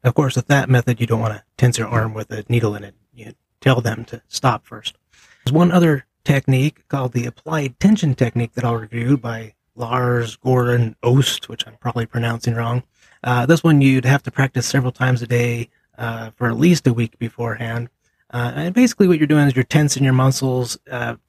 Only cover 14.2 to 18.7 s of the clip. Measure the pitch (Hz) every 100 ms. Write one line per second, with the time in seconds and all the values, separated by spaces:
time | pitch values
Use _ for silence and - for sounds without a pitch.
14.2 | - - 135 - - 139 127 - 127 123
15.2 | 113 120 120 120 117 _ _ _ 113 113
16.2 | 113 _ 120 117 160 165 - 117 117 _
17.2 | 113 - 117 - 117 120 120 _ _ _
18.2 | _ 123 120 131 165